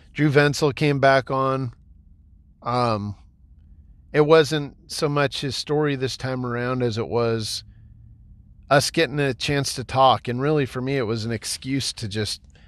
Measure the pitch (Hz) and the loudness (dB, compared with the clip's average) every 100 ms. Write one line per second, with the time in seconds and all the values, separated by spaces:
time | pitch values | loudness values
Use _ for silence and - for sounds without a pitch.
0 | - - 151 139 147 143 151 127 151 139 | -16 0 2 4 4 2 0 2 0 4
1 | 135 135 123 135 135 131 127 - - - | 4 4 2 -2 0 -2 -6 -10 -20 -20
2 | - - - - - _ 120 123 120 107 | -20 -20 -20 -20 -20 _ -4 -2 0 -2
3 | 104 101 - _ - - - - - - | -4 -10 -18 _ -20 -20 -20 -20 -20 -20
4 | - 147 151 160 139 156 143 - - - | -4 2 6 6 6 0 -4 -12 -16 -4
5 | 156 147 139 - 143 117 - 147 151 139 | -2 0 0 -2 -6 -6 -2 0 0 -2
6 | 131 - 131 131 127 120 123 127 123 110 | -4 -4 -6 -4 -4 -4 -2 0 -2 -2
7 | 87 113 117 113 107 - - - - - | -2 0 0 -2 -4 -10 -12 -20 -20 -20
8 | - - - - - - - 143 - - | -20 -20 -20 -20 -20 -20 0 2 2 0
9 | 151 143 139 120 - 143 135 - 117 135 | -2 0 -2 -2 -2 -2 -2 -6 -6 4
10 | 131 113 - 123 139 156 131 127 127 139 | 4 4 -2 -4 0 0 -2 -4 -4 -2
11 | 107 113 110 117 - - 131 135 - - | -2 -4 -4 -6 -6 -10 -4 -4 -4 -8
12 | 110 104 104 - - - | -8 -6 -6 -6 -14 -20